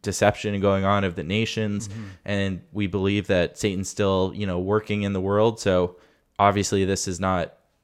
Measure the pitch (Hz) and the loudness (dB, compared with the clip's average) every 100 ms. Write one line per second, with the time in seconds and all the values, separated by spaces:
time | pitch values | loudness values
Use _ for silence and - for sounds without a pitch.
0 | 104 95 104 - 107 101 98 98 98 101 | -6 2 2 2 -4 0 2 2 2 2
1 | 98 85 78 104 113 - 107 101 101 107 | 0 -4 -2 -2 -2 -2 -4 -4 -6 -12
2 | 101 95 - 101 98 90 - 104 101 98 | -14 -14 -6 -2 -2 -4 -8 -4 -2 0
3 | 98 101 101 95 85 - 107 95 95 - | 2 0 2 2 2 0 -2 -2 -6 -2
4 | 101 95 95 92 101 90 92 107 107 104 | 2 2 0 -2 -4 -2 0 -2 0 -2
5 | 101 98 95 101 110 113 101 90 90 - | -2 -2 0 2 2 2 0 2 0 -4
6 | _ _ _ - 101 101 95 101 95 95 | _ _ _ 2 4 4 0 0 0 0
7 | - 87 95 92 80 - _ _ | -4 -4 -2 -2 -4 -10 _ _